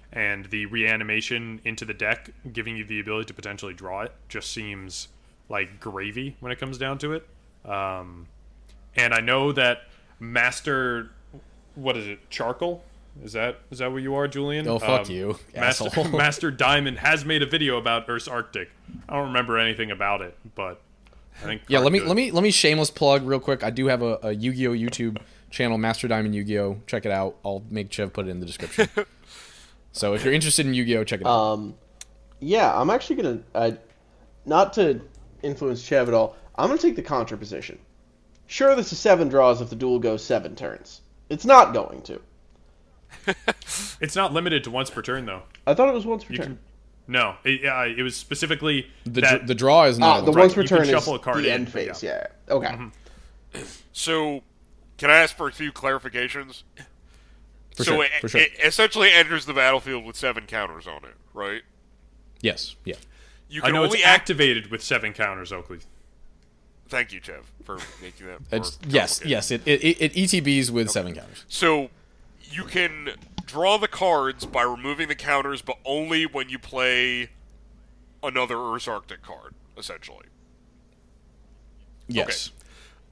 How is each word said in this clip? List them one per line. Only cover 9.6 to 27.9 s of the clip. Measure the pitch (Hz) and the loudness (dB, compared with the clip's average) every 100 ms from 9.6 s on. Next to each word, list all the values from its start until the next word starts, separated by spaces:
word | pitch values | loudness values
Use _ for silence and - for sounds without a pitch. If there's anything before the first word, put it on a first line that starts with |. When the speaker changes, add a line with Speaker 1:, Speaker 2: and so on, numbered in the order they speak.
| 123 120 - - _ - | 2 0 -6 -20 _ -18
Speaker 1:
Master, | 117 120 123 - 156 135 127 117 113 - - 143 - - - 147 | -4 0 0 -2 -4 -2 -2 -4 -8 -18 -20 -20 -20 -20 -20 -6
what | 131 120 | -4 -4
is | 101 | -6
it, | 101 - | -12 -14
Charcoal? | - 120 127 175 170 - - - 143 | -6 -4 -4 -6 -6 -14 -20 -20 -20
Is | 117 | -10
that, | 110 120 - - | -4 -4 -6 -14
is | 127 | -8
that | 127 | -6
what | 131 | -4
you | 135 139 | -4 -4
are, | 143 | -4
Julian? | 139 143 151 135 | -4 -4 -4 -2
Speaker 2:
Oh, | 113 | -2
fuck | 110 131 98 | 0 0 0
Speaker 1:
Um, | |
Speaker 2:
you, | 92 101 - - - | -6 -6 -8 -12 -2
Speaker 1:
Master, | 123 131 107 | 0 0 -2
Speaker 2:
asshole. | 160 160 | -2 0
<laughs> | 156 | 2
Speaker 1:
Master | 147 147 160 | 2 0 -4
Diamond | 131 131 143 139 120 | 0 2 2 0 -2
has | 147 156 143 | 0 0 0
made | 156 | 0
a | 139 | 0
video | 156 143 120 | 0 0 0
about | 117 117 113 | 0 -2 -2
Ursa | 117 - | -6 -4
Arctic. | 120 110 101 87 - - - - | -6 -6 -10 -10 -14 -20 -18 -8
I | 143 | -6
don't | 139 | 0
remember | 123 120 113 | 0 2 2
anything | 113 110 110 | 2 0 -6
about | 95 101 101 | -4 -2 -2
it, | 90 - 110 - | -6 -14 -16 -10
but | 95 90 _ _ - - - - | -10 -10 _ _ -20 -20 -20 -14
I | 104 | -10
think | 110 - | -10 0
Speaker 2:
Yeah, | 135 | 4
Speaker 1:
card | 135 | 4
Speaker 2:
let | |
me, | 196 | 4
Speaker 1:
good. | 190 | 2
Speaker 2:
let | 208 | 0
me, | 254 | 2
let | 170 | 2
me | 208 | 2
shameless | 180 156 156 151 | 4 4 4 0
plug | - 143 139 | 2 4 4
real | 131 135 | 2 -2
quick. | 139 131 | 0 -2
I | 107 | -2
do | 117 131 | 0 0
have | 123 | 2
a, | 117 110 | 0 -2
a | 110 | -4
Yu-Gi-Oh! | 107 123 127 127 | -2 -2 0 0
YouTube | 120 117 - 117 107 - - - | 0 -2 -2 -4 -6 -12 -20 -14
channel, | - 120 113 | -4 -2 0
Master | 110 113 120 | 0 -2 -2
Diamond | 110 107 104 | 0 0 -2
Yu-Gi-Oh! | 101 104 101 101 - | -2 -2 -2 -4 -6
Check | 113 104 | -6 -2
it | |
out. | 98 95 - 101 | -2 -2 -6 -8
I'll | 98 110 | -8 -8
make | 107 98 | -8 -6